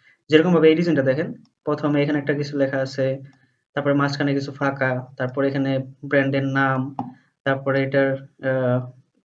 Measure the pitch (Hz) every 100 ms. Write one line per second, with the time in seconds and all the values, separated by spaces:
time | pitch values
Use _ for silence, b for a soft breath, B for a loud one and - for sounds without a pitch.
0 | b b - 156 175 165 160 160 170 143
1 | 131 135 208 - _ _ - 147 151 147
2 | 147 147 139 143 143 143 135 135 131 -
3 | 131 135 b b b b _ 147 143 143
4 | 143 143 143 139 139 - 139 139 131 127
5 | - - 127 - 135 139 135 135 135 -
6 | 139 143 135 135 135 135 135 131 135 -
7 | B B B _ 139 135 139 135 135 139
8 | 135 135 135 - 135 131 127 123 123 -
9 | _ _